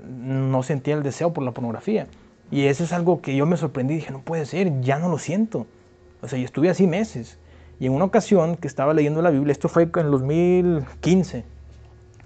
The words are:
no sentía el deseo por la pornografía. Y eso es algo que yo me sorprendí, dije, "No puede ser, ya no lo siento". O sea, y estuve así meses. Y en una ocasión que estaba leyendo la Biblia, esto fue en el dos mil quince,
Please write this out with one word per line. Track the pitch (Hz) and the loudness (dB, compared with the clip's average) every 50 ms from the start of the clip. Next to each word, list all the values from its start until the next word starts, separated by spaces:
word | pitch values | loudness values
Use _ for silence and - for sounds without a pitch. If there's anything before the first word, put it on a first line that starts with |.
| - - | -16 -16
no | 127 123 117 131 135 135 135 135 135 131 135 | -14 -10 -6 -4 -2 0 0 0 0 0 0
sentía | - 151 135 - 147 151 | -2 -4 -4 -2 -2 -2
el | 151 143 | -2 -2
deseo | 139 117 - 160 170 160 | -4 -4 -2 -2 -2 -2
por | 156 139 | -2 -4
la | 127 | -4
pornografía. | 117 - 123 117 110 104 - - 220 202 143 - - - - - _ _ _ - | -4 -6 -6 -6 -6 -6 -4 -2 -2 -2 -2 -6 -12 -20 -20 -20 _ _ _ -6
Y | 135 143 139 131 | -2 0 2 2
eso | 139 - 170 | 2 0 -2
es | 165 175 | -2 -2
algo | 175 170 180 175 - | 0 2 2 0 0
que | - 143 135 | 0 -2 0
yo | 139 143 | 0 2
me | 165 180 165 | 2 0 0
sorprendí, | 160 147 123 135 123 135 156 | -2 -4 -4 -2 -2 -2 -2
dije, | 160 147 - | -4 -6 -8
"No | 135 - | -12 -12
puede | - - 165 165 151 | -10 -8 -6 -6 -6
ser, | 120 - 175 202 185 143 131 | -4 -2 -2 0 0 0 0
ya | 127 127 139 147 | 0 0 0 0
no | 170 180 | 0 -2
lo | 165 131 | -2 -2
siento". | - - 160 202 226 220 - 139 110 - - - _ _ _ _ - - - _ | -4 -2 -2 0 0 0 -2 -6 -6 -8 -14 -20 _ _ _ _ -20 -20 -20 _
O | - - | -12 -8
sea, | 139 127 | -6 -6
y | 127 | -4
estuve | - - - 156 185 | -4 -2 0 2 2
así | 180 - 196 180 | 4 4 4 4
meses. | 156 190 220 - - 135 113 - - - - - - - - - - - | 2 2 -2 -4 -6 -10 -12 -12 -16 -20 -20 -20 -20 -20 -20 -20 -10 -4
Y | 135 127 | -2 0
en | 131 | 0
una | 139 180 | 2 2
ocasión | 190 - 220 190 - 208 185 156 165 170 | 2 2 2 2 4 4 4 4 4 0
que | - - 139 | -2 -6 -6
estaba | - - 135 147 156 | -4 0 2 2 4
leyendo | 160 147 147 151 156 | 4 4 2 2 2
la | 170 175 | 2 2
Biblia, | 151 135 143 147 | 2 2 2 0
esto | 139 - - 165 | 0 0 0 0
fue | - 170 170 | 2 2 2
en | 165 165 | 2 2
el | 175 165 147 | 0 0 2
dos | 143 131 | 2 0
mil | 131 135 151 165 175 180 180 180 175 180 170 151 127 - - - | 0 0 2 2 4 4 4 4 4 2 2 0 -2 -6 -10 -4
quince, | - 156 180 190 175 - - 123 - - - - - - - - - - - - - - - - - | 0 2 4 4 2 0 -4 -10 -12 -12 -18 -20 -20 -20 -20 -20 -20 -20 -20 -20 -20 -20 -20 -20 -20